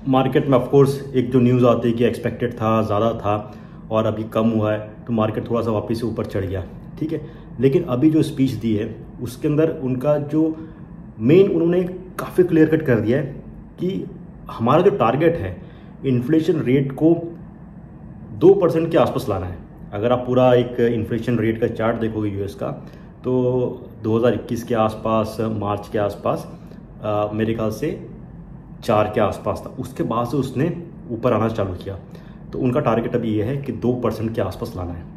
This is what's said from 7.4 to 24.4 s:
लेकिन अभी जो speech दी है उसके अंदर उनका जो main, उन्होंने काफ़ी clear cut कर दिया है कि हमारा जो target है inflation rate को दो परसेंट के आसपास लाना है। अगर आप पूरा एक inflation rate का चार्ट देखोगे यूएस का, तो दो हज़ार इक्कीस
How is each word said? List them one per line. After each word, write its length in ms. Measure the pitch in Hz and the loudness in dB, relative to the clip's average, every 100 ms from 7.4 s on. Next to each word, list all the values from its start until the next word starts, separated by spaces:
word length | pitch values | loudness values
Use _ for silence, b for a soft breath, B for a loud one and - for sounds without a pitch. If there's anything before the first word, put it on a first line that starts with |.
| B - | B 2
लेकिन 240 | 135 170 165 | 4 4 2
अभी 240 | 123 156 | 2 4
जो 140 | 156 | 4
speech 280 | 143 131 131 | 2 2 0
दी 200 | 107 117 104 | 0 0 0
है 140 | 113 - - - | -2 -8 -16 -10
उसके 260 | 120 - 156 | -10 -4 0
अंदर 220 | 147 160 - | 2 2 0
उनका 340 | 127 127 147 147 | -4 -2 2 0
जो 260 | 143 156 160 160 B B B - - - | 0 0 0 -2 B B B -18 -18 -2
main, 280 | 110 170 196 | 6 6 6
उन्होंने 340 | 165 165 175 180 - - - | 4 2 2 0 -6 -12 -10
काफ़ी 240 | - - | -2 2
clear 260 | 180 165 156 | 4 6 6
cut 160 | 156 - | 4 2
कर 140 | 113 | 2
दिया 180 | 104 135 | 2 0
है 60 | 147 - - - - - | -2 -10 -16 -18 -20 -6
कि 260 | 180 196 - - - - - | -6 -4 -8 -14 -18 -18 -16
हमारा 320 | - 113 151 | -4 2 6
जो 80 | 190 135 | 6 4
target 400 | 117 135 165 - | 2 4 2 2
है 180 | 95 87 B B B B 135 | -6 -8 B B B B 0
inflation 560 | 123 117 160 156 165 | 0 2 2 4 0
rate 300 | 117 135 139 | 2 2 0
को 220 | - 156 170 - - - - - - - - - - - - | 2 4 4 -2 -12 -16 -18 -18 -20 -20 -18 -18 -18 -14 4
दो 180 | 170 | 6
परसेंट 380 | 190 175 160 165 | 8 4 2 2
के 60 | 165 | 4
आसपास 320 | 120 - 113 | 4 0 -2
लाना 160 | 95 90 | -4 -4
है। 120 | 90 - - - | -10 -14 -18 -10
अगर 180 | 104 113 | -2 0
आप 140 | 123 123 | 0 2
पूरा 260 | 123 127 | 4 6
एक 260 | 123 120 - | 6 4 2
inflation 580 | 117 117 107 113 117 117 | 2 2 -2 -4 -2 0
rate 220 | 110 113 | 0 0
का 60 | 120 | -2
चार्ट 340 | - 110 117 | 0 -2 0
देखोगे 280 | 110 110 104 | -2 -2 -4
यूएस 260 | 98 98 - | -4 -8 -6
का, 160 | 127 143 B B B - | -8 -8 B B B -10
तो 640 | 123 127 123 127 123 - - - | -2 2 2 0 -2 -4 -14 -8
दो 140 | 110 113 | 0 4
हज़ार 160 | 120 | 4
इक्कीस 300 | 107 | 2